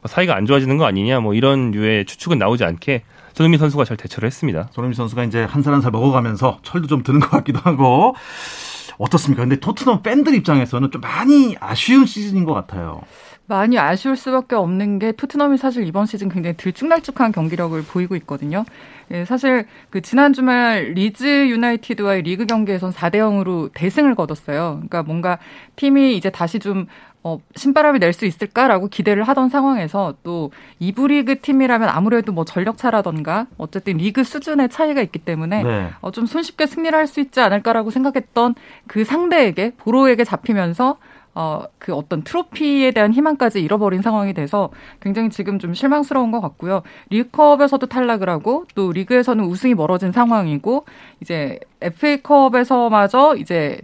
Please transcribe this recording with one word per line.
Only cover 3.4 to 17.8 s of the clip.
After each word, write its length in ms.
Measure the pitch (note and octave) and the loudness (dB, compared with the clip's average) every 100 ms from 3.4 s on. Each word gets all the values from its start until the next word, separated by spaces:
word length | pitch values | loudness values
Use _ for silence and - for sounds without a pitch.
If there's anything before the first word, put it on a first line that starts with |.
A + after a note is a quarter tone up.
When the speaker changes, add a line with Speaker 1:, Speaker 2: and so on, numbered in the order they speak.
| D#3+ E3 | 2 4
Speaker 1:
선수가 240 | D#3 C#3+ | 2 0
잘 120 | B2 A2 | -2 -4
대처를 300 | A#2 - A2+ | -8 -6 -6
했습니다. 420 | - D3+ D#2+ G#2+ | -4 -4 -4 -6
Speaker 2:
손흥민 220 | - B2 A#2 | -6 -6 -4
선수가 260 | A#2 A#2+ | -6 -4
이제 220 | A#2+ A#2 | -4 -2
한 180 | A2+ C#3+ | -2 0
살 100 | C#3+ | 2
한 80 | C#3+ | 2
살 120 | B2+ | 0
먹어가면서 640 | A2 C3 C3 A#2 G#2 B2+ - | 0 2 2 0 0 -2 -2
철도 260 | - F3 D3+ | -8 -6 -2
좀 160 | C#3+ | -2
드는 160 | A#2+ C#3 | 2 2
것 100 | C#3+ | 4
같기도 300 | F3 - A#2+ | 0 0 -2
하고. 560 | F3+ C#3 C3 C3 A3 C4+ - - - - - - - - | 0 2 4 6 4 2 -14 -16 -14 -14 -14 -16 -18 -6
어떻습니까? 440 | G#2+ E3+ - B2 | 0 0 2 0
근데 180 | B2 C3+ | 2 0
토트넘 420 | - - C4 G#3+ | -2 -2 0 0
팬들 320 | A3+ C4 D4+ | 2 2 4
입장에서는 560 | C4 - C#3+ B2 B2 C3+ | 2 2 0 0 -2 -2
좀 100 | A#2+ | -4
많이 540 | - - B3 D4 B3+ F#3+ | -8 -2 4 6 6 0
아쉬운 440 | - G#2+ - C4 | -6 -4 4 6
시즌인 400 | C4 G#3+ G#3 F#3+ | 6 0 -4 -2
것 80 | E3 | 0
같아요. 500 | A#2+ F2 G2 E2 D#2 - - - - - | -2 -4 -10 -10 -12 -18 -20 -20 -20 -4
Speaker 3:
많이 320 | G3 A3 A#3+ | 0 2 4
아쉬울 380 | D3 F#3 C4+ C4 | 2 0 -2 -4
수밖에 400 | C4+ C4 B3+ A#3 | -2 -2 0 -2
없는 420 | F3 F#3 G#3 G3 | 0 -2 -2 -2
게 140 | A3 | -4
토트넘이 440 | A3+ C#4 C#4+ D4 C4+ | -4 -6 0 2 2
사실 300 | C4+ B3 F3+ | 0 -2 -2
이번 180 | F#3 | -2
시즌 240 | G#3+ G#3+ G3 | -2 -2 -4
굉장히 280 | F3 E3+ E3 | -4 -4 -4
들쭉날쭉한 760 | F#3+ F3 D4 E4 D#4+ - A#3+ | -6 -4 0 0 -2 0 0
경기력을 480 | G3+ D#3+ E3+ E3+ D#3+ | 0 -2 -2 -4 -4